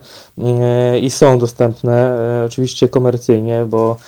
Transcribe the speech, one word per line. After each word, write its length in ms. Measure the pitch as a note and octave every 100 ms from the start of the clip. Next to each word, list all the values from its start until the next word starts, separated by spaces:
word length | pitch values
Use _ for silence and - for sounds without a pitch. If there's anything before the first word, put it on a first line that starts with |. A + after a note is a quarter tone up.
| - - - -
e, 600 | A#2+ A#2+ A#2+ B2 B2 B2
i 120 | C3
są 280 | - C#3+ B2+
dostępne, 800 | A#2+ - A#2+ A2+ B2 A#2+ B2+ A#2+ A#2 A#2+
e, 20 | A#2
oczywiście 420 | B2 B2+ - B2+
komercyjnie, 760 | C3+ B2+ A#2+ B2 A2 A2+ A#2 A2+
bo, 280 | A2 A2+ A2+